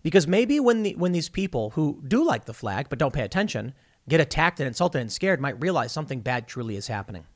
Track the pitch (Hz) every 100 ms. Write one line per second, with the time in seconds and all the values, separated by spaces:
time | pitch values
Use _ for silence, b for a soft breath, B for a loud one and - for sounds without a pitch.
0 | 160 185 160 196 240 294 247 226 208 -
1 | 180 175 - - 190 123 107 160 151 -
2 | 135 226 330 110 - 113 113 98 139 127
3 | 143 139 104 185 208 117 113 - b b
4 | - 160 151 - 165 - 135 117 180 143
5 | 113 - 190 165 139 117 165 165 117 160
6 | 151 131 110 123 117 127 113 101 - 107
7 | 95 92 76